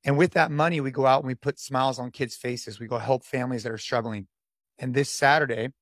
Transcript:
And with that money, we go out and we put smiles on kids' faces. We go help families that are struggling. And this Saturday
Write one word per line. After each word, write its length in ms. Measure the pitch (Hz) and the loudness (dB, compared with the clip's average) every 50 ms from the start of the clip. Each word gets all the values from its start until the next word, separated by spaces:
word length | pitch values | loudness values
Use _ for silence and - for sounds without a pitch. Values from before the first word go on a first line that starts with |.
| _ | _
And 120 | 139 143 143 | 2 4 4
with 140 | 180 175 - | 4 4 4
that 180 | 170 156 170 | 2 2 2
money, 300 | 147 147 156 170 170 151 | 2 2 2 2 2 0
we 100 | 135 135 | -4 -4
go 160 | 131 143 135 | -2 2 4
out 160 | 131 135 143 139 | 4 4 4 2
and 40 | |
we 60 | 131 127 | -4 -6
put 240 | - - 143 135 | -4 -4 -6 -6
smiles 400 | - - - 135 127 131 135 127 | -6 -10 -4 -2 0 0 0 -2
on 140 | 123 123 123 | -4 -8 -10
kids' 240 | - - 135 113 - | -6 -6 -6 -6 -6
faces. 440 | - - 123 120 113 - 110 104 - | -8 -6 -6 -6 -6 -10 -14 -12 -12
We 60 | 120 | -8
go 140 | 110 123 117 | -6 -6 -4
help 240 | 110 127 135 127 - | 0 0 0 0 0
families 400 | - - 127 123 127 127 117 107 | -6 -4 -4 -2 -4 -4 -4 -4
that 80 | 120 | -6
are 60 | 113 110 | -8 -8
struggling. 480 | - - 135 120 113 117 110 101 98 _ _ _ _ _ _ _ _ _ _ | -6 -2 -2 -2 -2 -2 -6 -8 -10 _ _ _ _ _ _ _ _ _ _
And 160 | - 131 127 123 | -8 -6 -2 0
this 180 | 139 143 - | 0 0 0
Saturday 580 | - - 147 139 143 156 151 127 113 110 113 131 _ _ | 0 2 4 4 6 4 4 0 0 -2 -4 -6 _ _